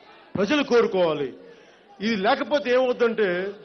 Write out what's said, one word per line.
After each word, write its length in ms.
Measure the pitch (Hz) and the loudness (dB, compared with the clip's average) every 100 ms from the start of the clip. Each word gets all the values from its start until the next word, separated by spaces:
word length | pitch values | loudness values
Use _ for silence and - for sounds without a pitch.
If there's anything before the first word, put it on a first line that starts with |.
| - - - - | -20 -20 -8 -4
ప్రజలు 280 | 196 294 | 0 0
కోరుకోవాలి. 720 | 269 240 214 190 170 151 131 - - - - _ _ - | 2 2 2 2 0 0 -6 -10 -20 -20 -20 _ _ -8
ఇది 140 | 214 220 | -4 0
లేకపోతే 580 | 202 269 220 190 202 | 0 0 0 -2 0
ఏమవుద్దంటే, 800 | 247 254 247 233 220 196 175 196 202 | 2 2 0 0 0 0 -2 -6 -10